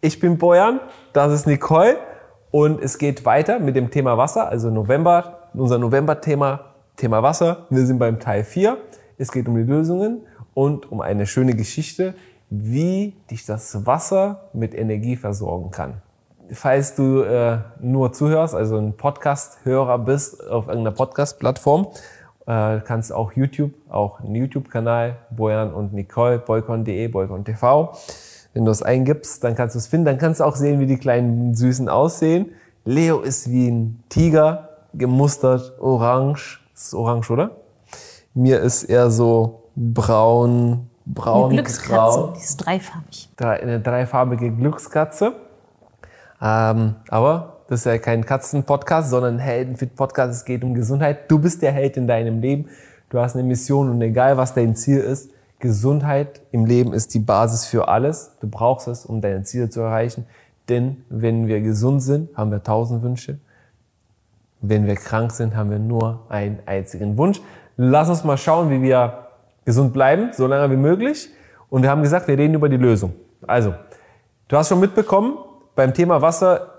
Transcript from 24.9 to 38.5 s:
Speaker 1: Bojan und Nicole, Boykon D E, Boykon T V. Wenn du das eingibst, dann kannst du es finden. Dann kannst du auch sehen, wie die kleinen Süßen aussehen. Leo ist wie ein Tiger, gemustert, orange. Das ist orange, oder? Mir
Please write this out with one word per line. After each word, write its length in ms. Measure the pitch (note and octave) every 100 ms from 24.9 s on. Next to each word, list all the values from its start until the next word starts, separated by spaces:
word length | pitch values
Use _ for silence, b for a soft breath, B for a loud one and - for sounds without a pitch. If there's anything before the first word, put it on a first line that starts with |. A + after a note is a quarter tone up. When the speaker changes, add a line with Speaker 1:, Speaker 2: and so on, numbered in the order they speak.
| A#2+ A#2 A#2+ _
Speaker 1:
Bojan 420 | A2 A2 G#2+ G#2+
und 220 | G2 G#2
Nicole, 460 | G2+ F#2+ - A#2+ A#2+
Boykon 440 | A#2+ A2 A2 A2+
D 200 | G#2+ G2
E, 40 | A#2
Boykon 340 | G2 F#2+ F#2+
T 120 | G2+
V. 400 | A2+ B2 C#3+ E3 B B B B B B -
Wenn 100 | A2
du 40 |
das 140 | G#2
eingibst, 580 | - B2+ C3 D3+ - -
dann 140 | A#2+ A2+
kannst 180 | A#2+
du 60 | A#2+
es 80 | A2+
finden. 160 | D#3+
Dann 140 | D#3+ C3
kannst 200 | D#3+ D#3+
du 60 |
auch 100 | D3+
sehen, 240 | C#3 C#3+ C#3+
wie 80 | C3+
die 100 | C3
kleinen 600 | C3 A#2+ A#2+ A#2 A#2+ A2+
Süßen 320 | B2 B2+ B2+
aussehen. 640 | F#2 D#3 E3 D#3+ E3+ G#3 B B B
Leo 340 | - C3+ E3 D3+
ist 320 | C3+ C3 B2
wie 180 | B2 B2
ein 360 | A#2 A2+ A2+ _
Tiger, 600 | - E3 D#3 D3+ D#3 - - _
gemustert, 800 | - B2 B2+ C#3+ C#3 C3 B2+ B2+ -
orange. 800 | C3 B2+ A#2 B2+ C3+ D3 - - _
Das 120 | -
ist 100 | -
orange, 380 | - A#2 A#2+ A2+
oder? 180 | A#2 G3 - - _ B B B B B
Mir 280 | - B2+